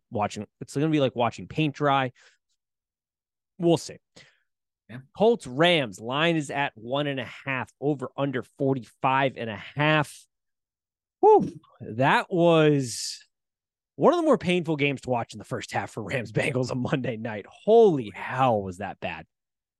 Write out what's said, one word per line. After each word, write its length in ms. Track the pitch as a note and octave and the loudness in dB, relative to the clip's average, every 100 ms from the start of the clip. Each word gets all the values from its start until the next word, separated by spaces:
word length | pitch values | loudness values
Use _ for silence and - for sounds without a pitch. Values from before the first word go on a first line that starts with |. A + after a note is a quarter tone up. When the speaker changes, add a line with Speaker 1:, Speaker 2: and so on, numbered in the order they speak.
| _ | _
Speaker 1:
watching, 340 | G#2+ G#2 G#2 G#2 _ | -4 -4 -4 -12 _
it's 140 | - | -10
gonna 140 | C#3+ D#3+ | -4 0
be 100 | D3+ | 2
like 160 | C3 A#2 | 0 0
watching 320 | A#2 - F2+ | -2 -2 -8
paint 260 | - D#3 | -2 -2
dry. 380 | - D3 C3+ C3 - _ _ _ _ _ _ _ _ _ _ _ _ _ - | 0 0 0 -2 -8 _ _ _ _ _ _ _ _ _ _ _ _ _ -2
We'll 180 | E3+ D#3+ | 2 2
see. 180 | - - _ - - _ _ _ _ _ - | 0 -18 _ -20 -20 _ _ _ _ _ -18
Speaker 2:
Yeah. 100 | B2+ - - | -18 -16 0
Speaker 1:
Colts 280 | G#3+ A#3 C3 | 2 2 -2
Rams, 520 | B2+ E3+ E3+ A#2+ F#2 | 2 4 4 0 -6
line 360 | A2 C#3 E3+ D#3+ | -8 -2 0 0
is 140 | C#3 | -2
at 220 | C#3 C#3+ - | -4 -4 -6
one 300 | A2+ C#3 D3 | -6 -4 -2
and 100 | C3+ | -4
a 60 | A2 - C3+ | -8 -10 -8
half, 240 | C3 B2 _ | -6 -8 _
over 300 | C#3 C#3+ C3 - | -4 -4 -6 -4
under 260 | C#3+ B2 - - | -4 -4 -8 -4
forty-five 760 | C#3 C3+ G#2+ _ C3 C3+ C#3 - | -2 -2 -6 _ 0 2 0 -2
and 140 | A2+ | -8
a 60 | G2 | -10
half. 680 | - - D3+ D#3 C#3+ - _ _ _ _ _ _ _ _ _ _ | -10 -2 2 2 0 -8 _ _ _ _ _ _ _ _ _ _
Whew, 320 | G4+ G#4 G3+ - - _ | 6 6 4 -4 -20 _
that 520 | F#2+ A2 C#3 A3 - | -10 0 2 2 2
was 880 | E3+ E3+ E3 D3+ C#3+ B2+ G2+ - - - _ _ _ _ _ _ | 2 6 6 6 4 0 -6 -10 -12 -18 _ _ _ _ _ _
one 180 | - F#3+ | 0 2
of 60 | F4 | 4
the 60 | |
more 140 | D#4 B3 | 2 0
painful 380 | E3+ F3+ D#3+ D3+ | 2 -2 -2 -2
games 260 | C#3+ C3 | -2 -2
to 80 | - | -4
watch 240 | A#2+ A2+ | -4 -4
in 40 | G#2+ | -12
the 60 | |
first 260 | G2 A#2 - | -10 -10 -8
half 180 | A#2 G2 | -6 -6
for 100 | - | -10
Rams 300 | G2+ C3 A#2 | -8 -8 -6
<laughs> 0 | |
Bengals 380 | A2+ - B2 B2+ | -4 -2 -2 -4
on 60 | C3 | -4
Monday 360 | B2 D3 B2+ A2 | -4 -4 -4 -8
night. 300 | A2+ G#2 - | -8 -10 -12
Holy 640 | - - A#3 G#3+ D3 G#2 | -6 4 6 6 4 -2
hell, 480 | - - B2 C3 G#2+ | -10 -8 0 2 2
was 160 | F#2+ F2+ | -2 -8
that 200 | F#2+ F2 | -10 -10
bad. 240 | F#2 E2 E2 _ _ _ _ _ | -10 -10 -14 _ _ _ _ _